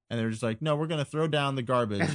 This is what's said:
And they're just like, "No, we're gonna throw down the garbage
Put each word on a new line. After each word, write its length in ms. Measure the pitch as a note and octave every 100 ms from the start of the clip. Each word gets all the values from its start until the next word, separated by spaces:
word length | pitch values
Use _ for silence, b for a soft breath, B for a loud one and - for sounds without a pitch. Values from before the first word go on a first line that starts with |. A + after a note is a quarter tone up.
| -
And 80 | A#2
they're 100 | A2+
just 140 | A2
like, 180 | A#2 A2
"No, 140 | D#3 D3
we're 100 | D#3
gonna 200 | D#3 C3+
throw 220 | D3+ D#3+
down 280 | D3+ C#3 C3+
the 80 |
garbage 440 | A#2+ B2+ A2+ G2+ -